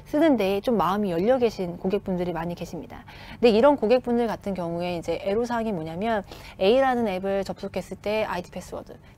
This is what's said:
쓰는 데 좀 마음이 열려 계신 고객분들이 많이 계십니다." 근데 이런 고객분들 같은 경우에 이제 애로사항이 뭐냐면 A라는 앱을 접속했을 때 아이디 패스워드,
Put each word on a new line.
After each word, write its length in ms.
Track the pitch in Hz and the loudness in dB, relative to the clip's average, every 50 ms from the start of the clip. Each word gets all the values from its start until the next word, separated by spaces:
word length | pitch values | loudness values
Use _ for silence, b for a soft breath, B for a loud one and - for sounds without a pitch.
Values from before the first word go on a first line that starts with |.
| B | B
쓰는 300 | - - 302 311 320 285 | -4 0 2 4 4 4
데 240 | 226 202 185 196 196 | 4 2 0 0 0
좀 160 | 196 - 240 | 0 0 2
마음이 340 | 202 165 170 190 208 214 196 | 2 2 2 0 0 0 0
열려 280 | 170 165 180 220 254 269 | 0 0 2 2 4 4
계신 380 | 240 226 202 - 190 175 170 | 4 0 0 0 -6 -6 -6
고객분들이 560 | 180 - 190 196 202 - - 185 175 180 175 175 | -4 -4 -2 -2 0 -2 -2 -2 -2 -2 -2 -4
많이 240 | 160 165 175 175 | -4 -4 -6 -6
계십니다." 480 | 175 175 - - 160 131 - - - - B B B B B B | -8 -10 -10 -10 -12 -12 -12 -16 -18 -18 B B B B B B
근데 160 | B - 240 | B 4 6
이런 260 | 208 214 233 285 294 | 6 8 8 6 6
고객분들 500 | 269 - 208 240 254 247 247 240 240 240 | 6 4 4 4 4 4 0 0 0 0
같은 280 | 226 190 165 - 208 190 | 0 -2 -6 -6 -6 -6
경우에 420 | 180 175 165 170 170 175 175 180 | -4 -4 -4 -4 -4 -4 -4 -4
이제 240 | 170 160 - 170 - - | -6 -4 -4 -4 -4 -2
애로사항이 480 | 196 196 220 240 233 240 233 226 226 208 | -2 0 0 0 -2 -2 -2 -2 -2 -4
뭐냐면 520 | 175 156 160 160 170 202 233 226 208 185 B B B B B B B | -4 -4 -6 -6 -4 -2 -2 -2 -2 -2 B B B B B B B
A라는 460 | 190 190 233 262 269 262 254 240 233 | 4 4 6 6 4 4 2 2 0
앱을 380 | 214 185 185 190 196 196 196 190 | 0 -2 -2 -2 -2 -2 -2 -2
접속했을 520 | - 180 - - 196 - 196 175 - 185 175 | -4 -8 -8 -8 -8 -8 -8 -8 -8 -12 -8
때 260 | - 202 214 220 214 | -6 -4 -2 -2 -2
아이디 260 | - 190 180 180 - | -2 -4 -8 -8 -10
패스워드, 480 | - 185 180 - - - 165 - - - B B B | -12 -14 -14 -12 -12 -14 -14 -14 -18 -20 B B B